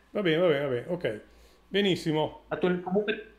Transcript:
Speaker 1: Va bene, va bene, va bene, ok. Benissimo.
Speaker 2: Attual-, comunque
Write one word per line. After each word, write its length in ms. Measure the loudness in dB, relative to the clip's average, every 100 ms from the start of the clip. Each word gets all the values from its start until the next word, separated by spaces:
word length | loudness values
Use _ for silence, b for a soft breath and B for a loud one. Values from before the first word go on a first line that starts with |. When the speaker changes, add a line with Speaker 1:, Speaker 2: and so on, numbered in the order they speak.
| _
Speaker 1:
Va 120 | -4
bene, 140 | 0 4
va 100 | 4
bene, 140 | 2
va 60 | 0
bene, 160 | -2 -4
ok. 340 | -4 -4 -6 -10 b b b -4
Benissimo. 800 | 0 2 2 0 0 -2 -4 -8
Speaker 2:
Attual-, 340 | 0 2 0
comunque 520 | 0 0 0 -2 -8